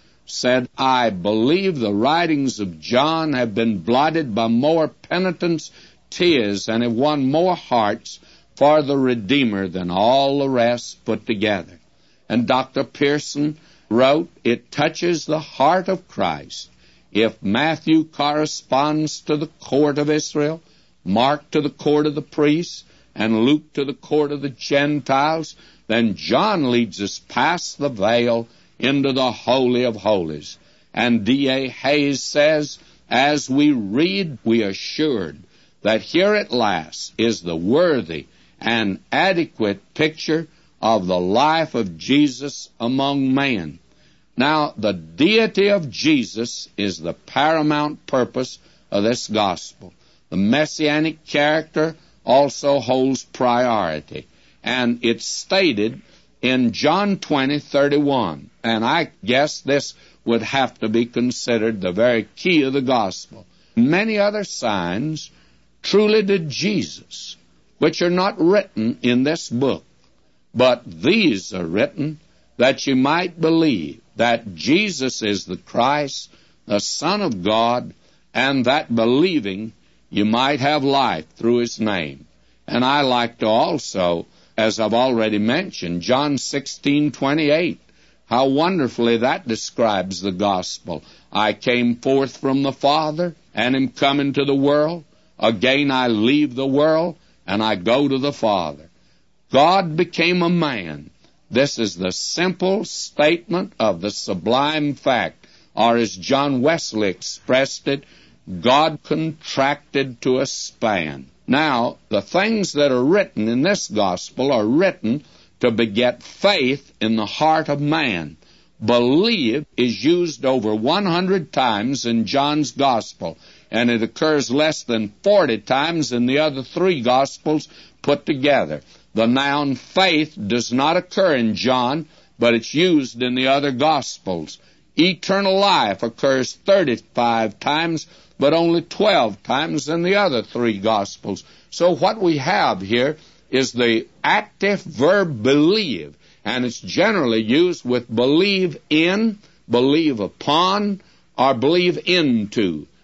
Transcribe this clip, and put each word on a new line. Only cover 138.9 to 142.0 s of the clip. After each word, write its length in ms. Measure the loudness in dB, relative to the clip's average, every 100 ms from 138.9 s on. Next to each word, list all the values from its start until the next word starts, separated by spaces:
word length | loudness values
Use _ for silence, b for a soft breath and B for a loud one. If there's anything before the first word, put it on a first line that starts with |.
| 0 2 4 2 -2
times 460 | -4 -2 -2 -4 -4
in 140 | -2
the 120 | 0 2
other 280 | 2 0
three 340 | -4 -2 -2 0
gospels. 640 | 0 0 -2 -8 -10 -10 b b b
So 240 | 0 2
what 260 | 2